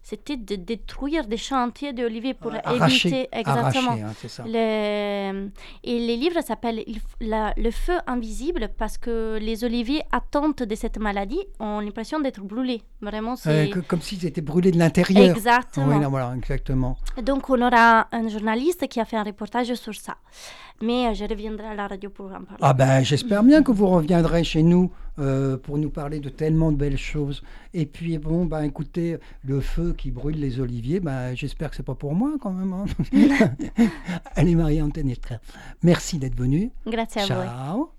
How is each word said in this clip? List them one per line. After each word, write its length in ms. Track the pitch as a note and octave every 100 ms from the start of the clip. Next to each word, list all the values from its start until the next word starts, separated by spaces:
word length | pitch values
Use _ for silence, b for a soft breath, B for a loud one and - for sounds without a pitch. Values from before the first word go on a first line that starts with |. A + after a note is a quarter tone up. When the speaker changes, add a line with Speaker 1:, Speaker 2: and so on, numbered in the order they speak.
Speaker 1:
c'était 360 | - G#3+ - C#4+
de 180 | G3+ G3+
détruire 680 | F3 A3+ - - C#4 D#4+ A3
des 100 | A3+
chantiers 560 | - C4 A#3+ - C#4+
d'oliviers 400 | A#3+ A#3 A3+ B3+ B3+
pour 160 | A#3
Speaker 2:
Ouais, 100 | G#3+
arracher, 440 | - B3 - C4 -
Speaker 1:
éviter 200 | C4 B3+
exactement 600 | - G3+ C#3 C3+ F#3 B3+
Speaker 2:
arracher, 120 | A2
hein, 100 | G#2+ -
c'est 80 | A#2+
ça. 160 | - B2
Speaker 1:
le, 1040 | A3+ A3+ A3 G#3 G#3 G#3 G3+ G3 G3 G3 - B B
et 160 | - A#3+
les 160 | A#3 A#3
livres 240 | D#4+ E4+
s'appellent 400 | C4+ - A#3+ A3+ -
Il 100 | G#3+
f-, 40 | - -
la, 320 | A3+ A3 G#3+ -
Le 140 | A3
feu 220 | A3+ - F4 E4
invisible 640 | B3 A3 G#3 C#4 D4+ G#3 -
parce 200 | G#3+ -
que 400 | B3 A3+ A3 A3
les 240 | G#3+ A3
oliviers 380 | A#3+ A#3+ A3+ D4+ -
attendent 440 | A#3+ - D4 D4+ -
de 200 | A#3 A3
cette 220 | A3+ A3
maladie 420 | G#3+ G3+ G3 F#3+ - -
ont 200 | A3 G#3
l'impression 400 | G#3 G#3 A3 D#4
d'être 220 | C#4 A3+
brûlés. 400 | G3 A3 B3+ A#3 - -
Vraiment, 320 | G#3 G#3+ A3
Speaker 2:
Euh, 20 | B3 D#3+ D#3 D#3
Speaker 1:
c'est 40 |
Speaker 2:
que, 100 | F3+
comme 220 | - F3
s'ils 240 | - G3 E3+
étaient 160 | F3
brûlés 300 | D3+ E3 F3+
de 60 | E3+
l'intérieur. 560 | E3 F3+ F3 F#3+ F#3 A3+
Speaker 1:
Exactement. 600 | A3 A#3+ - - C#3 D3
Speaker 2:
Oui, 60 |
là, 60 | C#3+
voilà, 240 | C3+ B2 B2+
exactement. 640 | - C3+ - C3+ B2+ B2+ - -
Speaker 1:
Donc, 280 | A#3+ C#4 -
on 120 | C4
aura 460 | B3 A#3+ A#3 A3+ -
un 160 | A#3 A3+
journaliste 600 | G#3+ G#3+ A3 D4 F4 D4
qui 120 | A#3+
a 60 | G#3+
fait 120 | A3+
un 60 |
reportage 500 | G#3 G3+ G#3 A#3+ A#3+
sur 200 | A#3 - G#3
ça. 220 | - - _ B B B B -
Mais, 260 | A3+ B3 A#3+
euh, 60 |
je 100 | G3+ G#3
reviendrai 420 | G#3+ G#3+ G#3+ A3
à 80 | G#3
la 120 | G3+
radio 220 | G3 G3+
pour 140 | - G3
en 160 | F#3
parler. 160 | F#3 G3
Speaker 2:
Ah 120 | D3+
ben, 280 | C3+ C3 C3+
j'espère 400 | C3 D3 B3 G3+
bien 200 | A#3+ D4+
que 80 | C4+
vous 160 | G3+ G3
reviendrez 560 | F3+ D#3 F3 D#3+ E3
chez 200 | D#3+ D#3
nous, 280 | E3 F3+ F3+ b b -
euh, 360 | C#3 C3+ C3+ C3
pour 200 | - D3
nous 140 | D3+
parler 280 | E3 C#3+ D3+
de 100 | C#3+
tellement 420 | - D#3 D#3+ D#3+
de 60 | D3
belles 200 | C#3+ C3+
choses. 440 | - D#3 C#3+ C#3 B B B
Et 120 | F3+ D3+
puis, 320 | - E3 D#3+
bon, 280 | D#3 E3+ E3+
ben, 180 | D#3+
écoutez, 540 | D3+ C#3 D3 F3+ E3+ D#3+ B B
le 180 | C3 C#3
feu 320 | B2 - E3+
qui 160 | - C3+
brûle 280 | B2 C#3+ D#3
les 200 | C#3 B2
oliviers, 400 | B2+ A#2+ A#2+ F#3
ben, 360 | E3 C3 B2+ B2
j'espère 340 | C3+ - D3
que 60 | -
c'est 60 | C3+
pas 80 | B2+
pour 200 | C#3+ E3
moi, 160 | C4+ D4+
quand 100 | G#3
même, 220 | F#3 F#3+
hein. 120 | F#3 G3+ - -
<laughs> 1200 | C4 C4+ C#4 G#3+ - - - A3+ - - F3 - -
Allez, 200 | F3+ E3
Maria 280 | D#3+ D#3
Antoinette, 520 | D3 D#3+ C#3 A#2+ - A2+ B B B -
merci 340 | - E3+ - E3
d'être 180 | C3 A#2+
venue. 360 | B2+ D3 A#3 - -
Speaker 1:
Grazie 340 | A3+ A3+ A3+
a 40 | G3
voi. 180 | F#3 F#3
Speaker 2:
Ciao. 440 | B2 C#3 G3+ D#4+